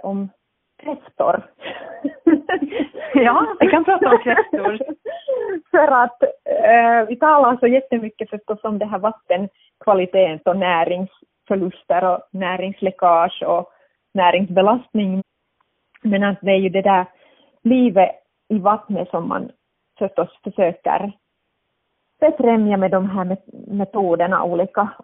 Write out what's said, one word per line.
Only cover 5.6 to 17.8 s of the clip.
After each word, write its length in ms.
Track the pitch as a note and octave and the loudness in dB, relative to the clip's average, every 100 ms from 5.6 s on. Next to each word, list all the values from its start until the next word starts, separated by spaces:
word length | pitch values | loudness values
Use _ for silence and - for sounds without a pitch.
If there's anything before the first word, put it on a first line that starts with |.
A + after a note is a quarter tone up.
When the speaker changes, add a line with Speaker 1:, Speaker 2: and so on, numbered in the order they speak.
| - | 0
Speaker 1:
För 320 | F4+ D4+ B3+ | 2 4 4
att, 200 | A#3+ - C4+ - | 2 0 -4 -2
eh, 640 | - - A3 A#3 A#3 A#3 G#3+ | -6 0 4 6 4 2 0
vi 80 | A#3+ | 0
talar 400 | D#4 D4 A#3+ B3 | 4 6 4 4
så 100 | A#3+ | 2
jättemycket 640 | C4 C4+ A#3 G#3+ - G#3+ | 2 0 -6 -6 -12 -12
förstås 340 | G#3 - G#3 | -12 -10 -8
om 140 | A3 G#3 | -6 -6
det 80 | G#3 | -6
här 120 | G3 | -4
vattenkvaliteten 1500 | G#3+ A3 - G#3 G3+ _ _ _ - F#3+ F3+ G3 F3+ D#3 F#3 | -4 -4 -4 -4 -4 _ _ _ 0 0 2 2 0 0 -2
och 40 | F#3+ | -2
näringsförluster 1500 | F3+ E3+ E3+ F3+ F#3+ _ _ _ - G3 F#3 - - F3 | 0 0 -2 -4 -8 _ _ _ -6 -4 -4 -6 -4 -2
och 160 | F#3 F3+ - | 0 -2 -6
näringsläckage 1120 | F#3+ F3+ F3+ F#3 - F#3+ - F3+ E3 F3+ - D3 | -8 -6 -6 -8 -6 -6 0 2 2 0 -2 -4
och 260 | E3+ - _ _ _ _ | -4 -4 _ _ _ _
näringsbelastning. 1080 | G3 F3 F3 F#3 F3+ G3 B3 - G#3+ F#3+ F#3+ - _ _ _ _ _ _ _ | 0 2 2 0 0 2 0 -4 -4 -4 -4 -8 _ _ _ _ _ _ _
Men 220 | A3 G3 | -2 0
att 140 | G3+ F#3+ | 0 -2
det 100 | F#3+ | 0
är 60 | F#3+ | 0
ju 120 | F#3+ | 0
det 140 | F#3+ | 0
där 240 | G3+ F#3+ F#3 _ _ _ _ _ | 2 2 0 _ _ _ _ _
livet 480 | A3+ B3+ | 0 2